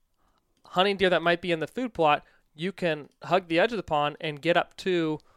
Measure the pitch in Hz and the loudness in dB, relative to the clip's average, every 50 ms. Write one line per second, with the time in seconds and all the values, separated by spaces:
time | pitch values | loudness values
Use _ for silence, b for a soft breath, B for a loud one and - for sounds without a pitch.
0 | _ _ _ _ _ _ _ _ _ _ _ _ _ - - 180 190 202 196 180 | _ _ _ _ _ _ _ _ _ _ _ _ _ -4 0 2 2 2 2 2
1 | 196 185 175 160 165 170 175 170 - 180 170 160 151 - - 233 262 233 - - | 2 2 2 2 2 0 0 0 0 -2 -2 -2 -4 -6 -6 -6 -6 -4 -2 2
2 | 160 151 147 - - _ _ _ _ _ _ 151 165 196 190 - 180 170 151 151 | 2 4 2 2 -2 _ _ _ _ _ _ -8 -8 -8 -6 -4 -2 -2 -2 -4
3 | 135 - _ _ - - 170 190 185 165 165 165 196 233 240 196 170 - 160 147 | -8 -14 _ _ -2 0 0 0 0 0 0 2 2 2 0 -4 -4 -2 -2 0
4 | 147 147 151 - - 156 147 143 135 165 170 175 - - _ - - 190 180 175 | 0 -2 -4 -6 -8 -8 -8 -4 -2 0 2 2 0 -2 _ -8 -4 -2 -2 0
5 | 165 156 156 147 _ _ _ | 0 -2 -4 -6 _ _ _